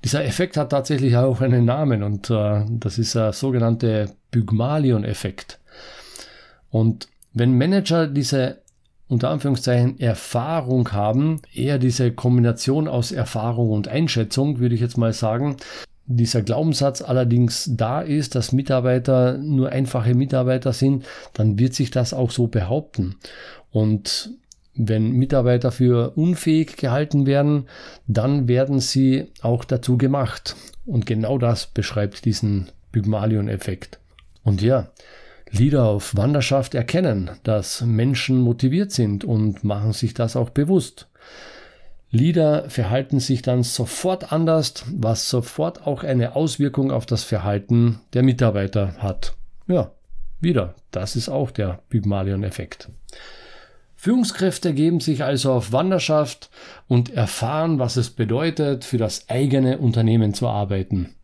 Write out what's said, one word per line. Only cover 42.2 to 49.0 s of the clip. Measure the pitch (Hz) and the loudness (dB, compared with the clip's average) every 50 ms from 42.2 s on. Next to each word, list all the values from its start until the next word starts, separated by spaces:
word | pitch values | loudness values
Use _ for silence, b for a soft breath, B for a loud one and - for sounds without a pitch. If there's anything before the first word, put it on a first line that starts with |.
| 131 165 170 170 160 151 151 151 - 151 | 2 4 4 4 4 4 2 0 -2 -6
verhalten | - - 117 95 113 131 135 - - 135 | -4 -4 -2 0 0 -2 -2 0 -2 -2
sich | 123 - 135 123 - | 0 0 -2 -2 0
dann | - 123 123 120 | 0 0 2 0
sofort | 120 - - 117 - - - - 180 185 180 - - - | 0 -2 -4 -4 -4 -6 -4 -2 -2 -2 -2 -4 -4 -2
anders, | 160 165 160 160 160 151 - - - - 117 165 | 0 2 2 2 2 2 -2 -6 -8 -10 -8 -6
was | 196 117 110 113 - - - | -2 0 0 0 0 -2 -2
sofort | - 123 117 - - - 151 170 175 - - - | -2 -2 -2 -2 -4 -4 -4 -4 -4 -6 -6 -6
auch | 143 - - | -6 -4 -4
eine | 151 131 127 120 120 - | -2 0 0 0 0 0
Auswirkung | 139 156 160 - - 143 139 135 143 135 135 135 | 0 0 0 0 0 -2 0 0 0 0 0 0
auf | 117 - | -2 -2
das | - 123 107 - | -2 -2 -2 -2
Verhalten | - - 104 87 104 101 101 98 - 117 117 117 117 113 107 _ _ - | -2 -4 -2 0 0 -2 -2 0 2 4 4 4 4 2 0 _ _ 0
der | 123 127 | 2 4
Mitarbeiter | 135 127 123 131 113 101 104 98 98 - 107 101 95 82 | 4 4 4 2 2 2 2 -2 0 0 0 0 0 -2
hat. | - | -4